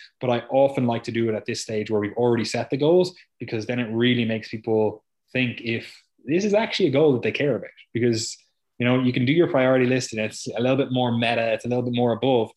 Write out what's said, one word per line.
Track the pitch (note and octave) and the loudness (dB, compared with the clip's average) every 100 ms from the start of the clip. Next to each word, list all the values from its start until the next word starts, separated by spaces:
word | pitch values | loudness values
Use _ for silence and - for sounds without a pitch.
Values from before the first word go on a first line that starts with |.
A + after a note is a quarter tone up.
| - _ | -18 _
but | A#2+ | -2
I | A#2+ - | -2 0
often | C3+ C3+ C#3 B2 | 2 2 2 -2
like | A#2 | -2
to | A#2+ | -4
do | A#2 A2+ | -2 -2
it | |
at | G#2+ | -2
this | - A2+ | -6 -8
stage | - A2 G#2+ | -6 -6 -2
where | G#2+ | -2
we've | G2+ G#2 | -2 0
already | A#2+ A#2 | 2 2
set | G#2+ A#2+ A2 | 0 -4 -4
the | C#3 | 0
goals, | D3 F3+ F3+ - _ - | 4 4 2 -4 _ -16
because | A#2 A#2 G#2+ | -8 -6 -4
then | B2 | -4
it | A#2 | -2
really | A2+ B2 A#2+ | 2 2 2
makes | A2+ A2+ - | 0 -4 -6
people | A2 A2+ A2 G#2+ G#2 _ _ _ | -10 -2 2 0 -2 _ _ _
think | B2+ B2+ A2 | -4 -4 -4
if | A2+ A2+ - - _ _ | -6 -6 -8 -20 _ _
this | A#2 E3 | -4 -2
is | G#3 | 2
actually | G3+ A3 - F3 | 0 0 0 2
a | |
goal | C3 D#3 | 4 4
that | B2+ | 4
they | A2 | 0
care | - C#3+ G#2+ | -2 0 -2
about, | - - - | -6 -20 -8
because, | A#2 A#2+ A2+ A2+ - _ _ _ - | -2 0 0 -4 -12 _ _ _ -4
you | A#2+ | 0
know, | B2+ | 2
you | B2+ | 2
can | B2 | 0
do | A#2+ | 2
your | E3 E3 | 2 2
priority | C#3 B2+ C3 B2 | 2 2 4 2
list | C3 - | 0 -2
and | A2 | -4
it's | G#2+ - - | -6 -6 -10
a | A2+ | -4
little | B2 C3+ | 0 0
bit | B2+ | 0
more | B2+ B2 | 0 0
meta, | A#2 A#2 A#2 A2+ | 0 0 0 0
it's | A2 | -2
a | A#2+ | -2
little | B2 | -2
bit | B2 | -2
more | A#2+ A#2+ | 0 2
above, | A2 C3 B2+ G#2+ | 2 2 2 0